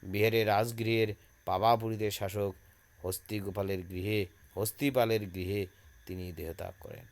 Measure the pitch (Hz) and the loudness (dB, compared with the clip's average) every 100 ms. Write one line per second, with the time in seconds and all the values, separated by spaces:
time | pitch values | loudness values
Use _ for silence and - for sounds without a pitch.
0 | 98 98 107 113 107 104 117 113 110 113 | -6 2 4 4 4 4 2 0 0 2
1 | 110 101 - _ - 92 110 117 113 110 | 2 0 -12 _ -2 2 4 4 2 -2
2 | 107 101 98 104 101 95 - _ _ _ | -2 -2 -4 -2 -2 -4 -16 _ _ _
3 | 90 92 - 107 101 98 98 95 90 90 | -6 -6 -6 -6 -4 -4 -2 -4 -4 -4
4 | 95 107 95 - - - - - 143 127 | 0 0 0 -6 -14 -4 -4 0 0 2
5 | 117 113 104 92 90 101 92 _ - - | 4 2 0 -4 -2 -2 -4 _ -20 -20
6 | - 92 90 82 82 82 90 90 - 80 | -12 -8 -8 -8 -8 -8 -10 -12 -14 -16
7 | - | -18